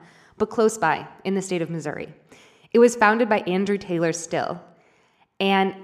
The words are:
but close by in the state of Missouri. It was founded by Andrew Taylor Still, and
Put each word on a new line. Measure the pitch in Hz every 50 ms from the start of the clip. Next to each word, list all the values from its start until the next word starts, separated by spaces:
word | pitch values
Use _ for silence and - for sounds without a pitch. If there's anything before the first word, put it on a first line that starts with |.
| - - - _ _ _ _ -
but | 214 214
close | - 240 220 220 220
by | 220 170 156 143 - 147 - - -
in | - 190 196
the | 190
state | 185 - 180 170
of | 165 151
Missouri. | 165 160 143 151 - - - - - _ _ - - - - - _ _ _ _
It | - 233
was | 240 233 233
founded | 233 214 208 220 233 247 208
by | 214 202
Andrew | - 180 180 190 202 190 202 196
Taylor | - - 175 165 170 165
Still, | 165 165 - - 170 139 - - - 175 - - - _ _ _ _ _ _ _ _ _ _ _ _ -
and | 196 196 196 190 190 190 190 -